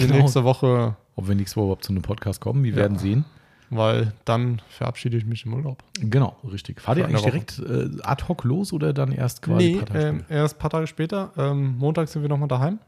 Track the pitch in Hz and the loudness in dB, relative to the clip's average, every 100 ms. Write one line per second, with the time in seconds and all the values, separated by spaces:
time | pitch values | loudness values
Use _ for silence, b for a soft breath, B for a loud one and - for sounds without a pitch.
0 | 127 139 139 131 123 127 131 123 117 110 | 4 6 6 4 2 4 4 4 2 -2
1 | _ - 95 101 95 - 98 95 - 95 | _ -8 0 0 0 0 0 -2 -2 -4
2 | - 101 107 95 110 131 131 107 104 98 | -2 -4 -4 -4 -2 0 2 2 2 2
3 | 95 113 156 b b b b 113 110 117 | 2 2 0 b b b b 0 2 2
4 | 113 104 - 117 123 117 - - - 120 | 0 -4 -2 0 0 -2 -6 -8 -6 -4
5 | 123 117 110 113 110 120 147 131 - - | -2 -2 -2 -6 -6 -6 -6 -8 -10 -6
6 | 110 127 127 - - 95 - - - 139 | 0 2 0 -2 -10 -10 -10 -8 -2 0
7 | 180 107 107 135 113 - - 127 131 - | 2 2 0 -2 -4 -10 -4 -4 -4 -6
8 | - 127 - 175 120 147 196 165 151 143 | -4 -4 -2 -4 -2 -2 -4 -2 -2 0
9 | 135 131 123 - - - 180 185 214 156 | -2 -2 -4 -4 0 4 4 2 -2 -2
10 | 151 151 - 151 151 - 156 165 160 - | 0 -2 -4 0 0 0 -2 -2 -4 -4
11 | 160 202 190 - 139 139 139 123 139 156 | -4 -4 -6 -2 0 0 0 0 0 0
12 | 160 156 147 143 147 127 139 214 | -2 -2 -2 0 0 0 0 -2